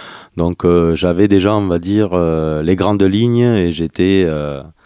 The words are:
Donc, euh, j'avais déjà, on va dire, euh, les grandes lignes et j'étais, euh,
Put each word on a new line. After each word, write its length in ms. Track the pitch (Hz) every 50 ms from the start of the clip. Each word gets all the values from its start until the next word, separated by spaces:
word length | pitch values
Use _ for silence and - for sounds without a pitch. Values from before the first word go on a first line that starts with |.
| - - - - - - _ 85
Donc, 260 | 82 87 87 - -
euh, 320 | 87 85 87 85 82 82
j'avais 320 | 78 92 90 85 87 104 101
déjà, 260 | 101 98 90 104 107
on 140 | 104 101 95
va 120 | 85 85
dire, 320 | 85 95 101 107 107 92 90
euh, 480 | 90 85 82 80 80 78 78 78 76
les 160 | 78 82 95 87
grandes 260 | 92 101 104 98 98
lignes 360 | 95 95 104 117 120 120 120
et 340 | 120 120 117 101 90 87 80
j'étais, 500 | 78 82 78 - - 90 92 98 95 90
euh, 380 | 82 78 76 73 73 71 67 69 80 82 _ _